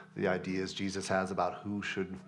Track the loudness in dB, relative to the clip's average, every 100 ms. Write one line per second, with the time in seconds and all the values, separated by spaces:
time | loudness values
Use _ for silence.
0 | -10 0 2 2 0 0 -2 -2 -2 -2
1 | 2 2 2 2 2 0 -4 -2 -2 -2
2 | -2 -6